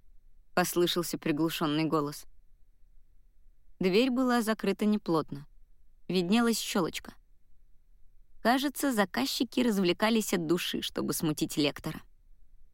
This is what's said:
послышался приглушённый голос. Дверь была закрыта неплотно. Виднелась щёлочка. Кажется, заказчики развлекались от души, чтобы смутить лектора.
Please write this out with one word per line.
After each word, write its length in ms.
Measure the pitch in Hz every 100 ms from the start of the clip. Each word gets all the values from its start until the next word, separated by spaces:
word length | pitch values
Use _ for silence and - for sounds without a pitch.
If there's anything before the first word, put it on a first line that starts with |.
| - - - - -
послышался 640 | - 175 170 175 175 165 160
приглушённый 680 | 165 151 160 - 156 147
голос. 400 | 156 156 143 - - - - - - - - - - - - - - - - -
Дверь 300 | 180 196 269
была 300 | 247 254 240
закрыта 460 | 220 220 196 - 208
неплотно. 600 | 208 - 160 - 143 - - - - - - -
Виднелась 500 | 185 175 226 233 214
щёлочка. 540 | - 202 156 - - - - - - - - - - - - - - -
Кажется, 500 | 220 262 285 - 285
заказчики 680 | 220 190 - 277 - 254 -
развлекались 720 | 247 196 175 170 220 226 -
от 140 | 185 156
души, 340 | 175 - -
чтобы 320 | - - 139
смутить 460 | 147 160 151 160 -
лектора. 420 | 143 - 160 - - - - - - - -